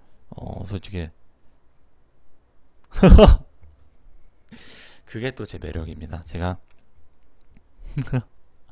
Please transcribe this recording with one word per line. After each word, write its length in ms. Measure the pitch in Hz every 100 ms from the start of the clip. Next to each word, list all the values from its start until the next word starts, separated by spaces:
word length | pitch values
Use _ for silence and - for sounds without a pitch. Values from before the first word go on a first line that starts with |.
| - - -
어, 340 | - - - 90
솔직히 420 | 92 - 90 78 - - - - - - - - - - - - - - - - - -
<laughs> 600 | - - - 240 214 - - - - - - - - - - - - - - - -
그게 260 | - 110 131
또 120 | - 104
제 120 | -
매력입니다. 680 | 80 85 80 76 80 80
제가 340 | - 85 90 - - - - - - - - - - - - - - 143
<laughs> 320 | 123 127 - - - - -